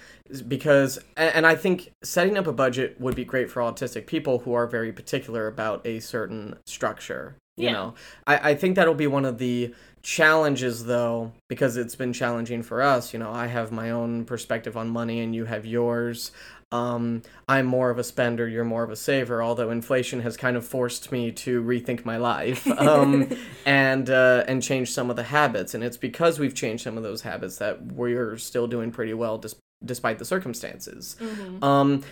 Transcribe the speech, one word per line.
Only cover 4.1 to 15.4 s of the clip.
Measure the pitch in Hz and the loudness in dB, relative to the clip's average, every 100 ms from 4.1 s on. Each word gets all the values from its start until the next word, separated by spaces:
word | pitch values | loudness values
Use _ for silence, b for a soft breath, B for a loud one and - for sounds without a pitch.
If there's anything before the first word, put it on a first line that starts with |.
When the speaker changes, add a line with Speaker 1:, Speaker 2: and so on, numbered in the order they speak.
| 160 147 123 | -4 0 -2
Speaker 1:
who | 123 | 0
are | 120 120 | 0 0
very | 120 113 | -2 -4
particular | 101 - 139 131 113 110 | -8 -6 -6 -4 -4 -4
about | 110 110 101 120 | -2 -4 -2 -4
a | 113 | -6
certain | 113 117 98 110 104 - - | -6 -6 -6 -8 -10 -14 -14
structure. | - 113 110 - 65 69 - _ - | -4 -4 -4 -8 -10 -10 -16 _ -4
You | 120 | -2
Speaker 2:
Yeah. | |
Speaker 1:
know, | 107 95 - B B - | -2 -6 -12 B B 2
I, | 147 151 | 4 4
I | 147 | 2
think | 185 190 | 4 4
that'll | 165 | 4
be | 147 147 | 4 2
one | 139 | 2
of | 135 120 | 0 0
the | 127 123 120 B B B | 0 0 -2 B B B
challenges, | - - 156 160 151 135 127 113 | -6 4 6 6 4 2 0 -2
though, | 117 120 117 117 113 - - | 0 0 0 -2 -6 -10 -8
because | 123 135 117 | 0 0 0
it's | 117 | -4
been | - 127 | -4 -4
challenging | 120 123 117 117 117 | -2 -2 -2 -4 -6
for | 117 113 | -4 0
us. | 143 127 - | 4 2 0
You | 113 | -8
know, | 110 | -6
I | 117 120 | -4 -4
have | 120 110 | -4 -4
my | 113 113 | -4 -4
own | 117 117 117 | -2 -2 -4
perspective | 117 117 - 117 113 113 | -4 -6 -4 -4 -4 -6
on | 113 | -4
money | 117 117 117 | -2 -2 -2
and | 113 | -2
you | 113 | -4